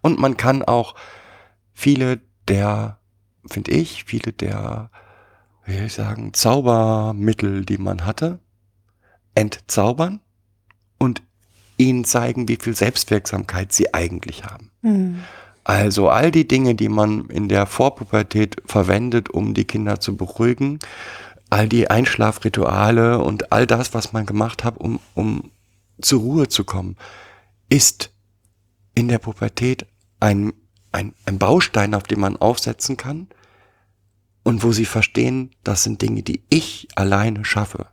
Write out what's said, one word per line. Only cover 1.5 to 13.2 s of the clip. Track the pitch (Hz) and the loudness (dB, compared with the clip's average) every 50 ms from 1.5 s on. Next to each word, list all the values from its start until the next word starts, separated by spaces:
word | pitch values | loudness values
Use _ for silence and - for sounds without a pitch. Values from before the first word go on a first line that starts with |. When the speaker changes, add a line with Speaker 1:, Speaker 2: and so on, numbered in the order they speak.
| _ _ _ _ _ | _ _ _ _ _
Speaker 1:
viele | - - 143 143 131 131 127 127 113 _ _ _ _ _ - | 0 2 2 4 4 2 0 -2 -4 _ _ _ _ _ 0
der, | 98 101 101 104 104 107 107 107 104 _ _ _ _ _ _ _ _ _ _ - | 0 2 2 0 -2 -2 -4 -8 -10 _ _ _ _ _ _ _ _ _ _ -10
finde | - 104 - - | -10 -8 -4 0
ich, | - 151 165 160 - - - | 0 0 0 -2 -8 -16 -10
viele | - 117 117 - 113 104 | -8 -8 -6 -6 -6 -8
der, | - - 92 101 101 101 110 107 110 110 113 _ - _ - - _ _ _ _ _ _ _ _ _ _ | -6 -6 -6 -6 -6 -6 -6 -8 -8 -10 -14 _ -20 _ -20 -20 _ _ _ _ _ _ _ _ _ _
wie | 98 95 | -8 -6
soll | 98 104 | -6 -6
ich | 110 - | -6 -6
sagen, | - 107 101 107 113 110 107 104 | -6 -6 -6 -6 -6 -10 -8 -8
Zaubermittel, | - - 113 123 143 131 120 117 113 110 110 110 107 107 110 107 101 104 110 110 - 104 98 98 98 98 | -2 0 2 2 2 2 2 2 4 2 2 0 0 -2 -4 -4 0 0 0 0 0 -2 -2 -2 -4 -4
die | 95 101 | -4 -4
man | 95 95 95 95 90 85 | -4 -2 -6 -4 -4 -4
hatte, | 98 110 - 156 165 180 175 _ _ _ _ _ _ _ _ _ _ _ _ _ _ _ _ _ _ _ | -6 -4 -4 -4 -4 -4 -8 _ _ _ _ _ _ _ _ _ _ _ _ _ _ _ _ _ _ _
entzaubern | 107 107 104 - - _ - - 117 - 113 123 147 165 180 202 208 _ _ _ _ _ _ _ _ _ _ _ _ _ _ _ _ | 0 0 0 -4 -12 _ -2 0 2 2 2 2 0 -2 -4 -4 -10 _ _ _ _ _ _ _ _ _ _ _ _ _ _ _ _
und | 135 127 117 - _ _ _ _ _ _ _ _ _ _ _ | 0 0 0 -4 _ _ _ _ _ _ _ _ _ _ _
ihnen | - 131 131 127 123 117 | 2 2 4 4 0 0
zeigen, | - - 123 117 123 117 131 120 113 | 0 0 0 0 0 -2 -2 -2 -2
wie | - | -2
viel | - - 120 110 | -2 -2 -6 0
Selbstwirksamkeit | - 101 113 - - - - 110 104 | 0 0 0 0 -2 0 0 0 0